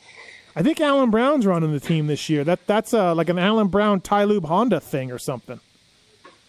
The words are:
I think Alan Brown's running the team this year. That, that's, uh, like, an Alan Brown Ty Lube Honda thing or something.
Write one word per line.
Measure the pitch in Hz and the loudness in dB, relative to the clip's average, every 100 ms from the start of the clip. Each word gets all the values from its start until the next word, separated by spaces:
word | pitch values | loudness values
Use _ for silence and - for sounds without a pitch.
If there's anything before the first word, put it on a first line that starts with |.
| - - - - - - | -20 -20 -20 -20 -10 -2
I | |
think | 220 330 | 0 2
Alan | 294 277 254 | 2 2 2
Brown's | 220 262 302 196 | 2 2 2 2
running | 170 160 | 2 0
the | 147 | -2
team | - 160 151 | -2 -2 0
this | 143 - | -4 -2
year. | 151 143 | -2 0
That, | 175 - | -2 0
that's, | 208 - | -2 0
uh, | 226 180 165 | 0 2 0
like, | 165 | 0
an | 180 | 0
Alan | 190 220 202 | 2 2 2
Brown | 196 208 196 | 2 2 0
Ty | - 208 208 | 0 0 2
Lube | 208 151 | 0 0
Honda | 180 247 170 | 0 0 -2
thing | - 143 131 | -4 -8 -6
or | 123 | -8
something. | - 123 - 117 _ _ _ _ _ _ - _ | -8 -10 -10 -18 _ _ _ _ _ _ -20 _